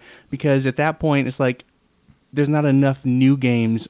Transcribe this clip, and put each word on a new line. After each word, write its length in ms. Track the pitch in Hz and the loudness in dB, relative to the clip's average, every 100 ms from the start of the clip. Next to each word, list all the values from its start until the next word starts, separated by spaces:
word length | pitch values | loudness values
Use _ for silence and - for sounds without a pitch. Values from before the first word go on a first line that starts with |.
| - - _ | -20 -20 _
because 360 | 135 147 139 135 | -6 -2 0 -2
at 100 | 127 | -2
that 240 | 151 160 | -4 -2
point, 260 | 156 143 123 | -2 0 -2
it's 140 | - | -2
like, 240 | 131 123 - _ _ _ _ _ _ | -4 -4 -10 _ _ _ _ _ _
there's 160 | 143 143 | -4 0
not 160 | 151 | 0
enough 400 | 143 135 139 135 131 | 2 2 2 0 -2
new 300 | 127 135 139 | 2 2 2
games 520 | 127 120 113 113 | 0 0 0 -2